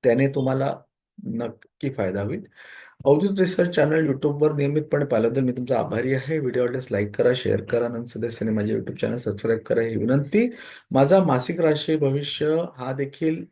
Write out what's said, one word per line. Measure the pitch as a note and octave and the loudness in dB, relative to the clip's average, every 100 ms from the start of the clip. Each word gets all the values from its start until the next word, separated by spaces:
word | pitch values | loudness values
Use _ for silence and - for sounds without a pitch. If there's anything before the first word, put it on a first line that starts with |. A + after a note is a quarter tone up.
त्याने | B2+ A#2+ C#3 | 4 4 2
तुम्हाला | C#3 C3 C3 C#3 - _ _ _ - B2+ | 0 0 0 -2 -4 _ _ _ -14 -10
नक्की | A#2 A#2 - _ _ C#3 | -6 -8 -10 _ _ -6
फायदा | B2+ F#2+ G2 | -2 -4 -2
होईल. | G2+ F#3 - - - - - _ C3+ | -4 -6 -10 -20 -20 -20 -20 _ 4
अवधूत | D3 G3 G3 | 4 4 2
रिसर्च | F3+ - F3 | 0 2 0
चॅनल | D#3 D3 D#3 D#3 | 2 2 2 0
YouTube-वर | C3+ D3 C#3+ D3+ | 0 0 2 2
नियमितपणे | D3 C#3 D3+ D3+ D3 C#3 | 2 0 0 0 -2 2
पाहिल्याबद्दल | A2+ A#2 C3 B2+ | 2 2 2 0
मी | |
तुमचा | B2+ B2 B2 | -2 -2 -2
आभारी | - G#2 B2+ | 0 -2 0
आहे. | C3+ C3 D#3+ | -2 -2 -2
व्हिडिओ | C3 A#2+ | -2 0
आवडल्यास | B2 C3 B2+ | 0 -2 -4
लाईक | G2+ G#2 - | -2 -2 2
करा, | B2 B2+ | 2 2
शेअर | G#2 G2+ | 0 -2
करा, | G2+ A#2+ A#2+ | 0 -2 -2
नवीन | A#2+ A#2+ | -4 -10
सदस्यांनी | A2 A#2 A2+ A2+ G#2+ | -6 -6 -4 -2 -2
माझे | G#2+ A2 | 0 -2
YouTube | G#2+ - | -4 -4
चॅनल | A2+ A#2 | -4 -2
सबस्क्राईब | A#2 G2 A2+ A2+ | -4 -4 -2 -2
करा | - A#2 | 0 0
ही | A2+ A2 | 0 -2
विनंती. | A2 C#3 C#3+ G#3 A#3+ - - - _ | 2 0 2 2 2 -2 -18 -20 _
माझा | C3 C#3 F#3+ | 2 6 6
मासिक | E3+ B2+ B2+ F3 | 6 2 0 0
राशी | E3 D3+ - D#3 | 2 2 0 0
भविष्य | C#3 C#3 C#3+ - D3+ D#3+ E3+ C3 | 2 0 -4 -4 0 0 -2 -8
हा | B2+ | -8
देखील | C3 C#3 - D#3+ E3 - | -4 -6 -2 -4 -2 -10